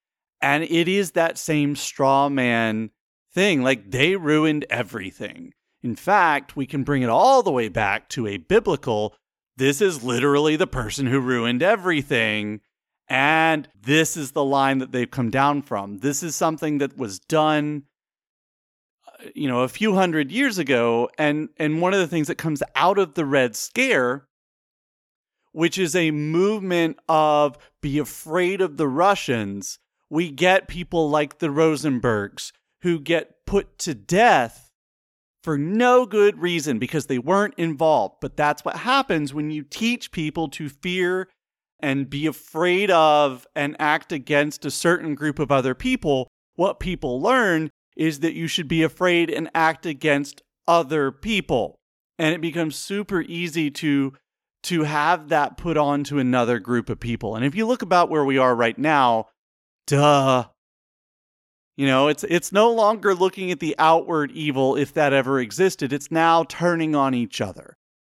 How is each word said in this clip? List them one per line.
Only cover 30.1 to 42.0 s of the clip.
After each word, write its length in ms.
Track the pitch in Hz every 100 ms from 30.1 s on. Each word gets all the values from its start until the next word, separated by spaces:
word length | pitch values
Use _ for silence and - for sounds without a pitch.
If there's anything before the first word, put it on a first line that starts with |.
we 220 | 151 175
get 340 | 135 180 190 -
people 420 | 156 175 170 156
like 300 | 151 143 -
the 100 | 160
Rosenbergs 1040 | 143 160 147 151 127 123 107 101 - - - _ _
who 160 | 180 170
get 480 | 143 165 - _ -
put 320 | 202 - -
to 160 | -
death 680 | 120 101 175 233 165 117 - _ _ _ _ _ _ _ _
for 140 | - 143
no 500 | 156 214 247 254 240
good 360 | 208 208 156
reason 380 | 175 170 147 113
because 260 | 127 160 -
they 140 | 131
weren't 340 | 131 196 208 -
involved. 600 | 165 139 160 143 98 -
But 160 | 135 -
that's 280 | 147 147
what 140 | - -
happens 540 | 196 269 262 165 143
when 200 | 143 151
you 100 | 151
teach 480 | 139 - 226 240 -
people 380 | - 151 170 156
to 200 | - 147
fear 600 | - 180 180 180 185 185 _ _ _ _ _
and 320 | 147 135